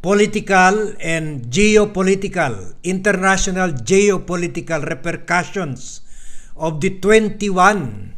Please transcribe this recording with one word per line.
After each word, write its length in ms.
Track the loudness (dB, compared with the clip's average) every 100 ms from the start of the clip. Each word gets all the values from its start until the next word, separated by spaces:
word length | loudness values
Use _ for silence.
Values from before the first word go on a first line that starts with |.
political 880 | 2 4 4 0 2 6 6 4 -2 -4
and 480 | -2 -2 -4 -8 -4
geopolitical, 1300 | 2 6 6 4 0 0 0 -2 -2 -2 -4 -10 -8
international 880 | -6 -2 0 2 2 2 0 0 -2 -2
geopolitical 1040 | 2 4 4 2 -2 -4 -4 -6 -4 -4
repercussions 1200 | -4 -4 -6 -6 -2 -2 0 -4 -6 -6 -10 -12 -12 -10 -6 -8 -8
of 320 | -6 -6 -2
the 160 | -2 0
twenty-one 1120 | 4 4 4 -4 -2 4 4 4 -4 -8 -10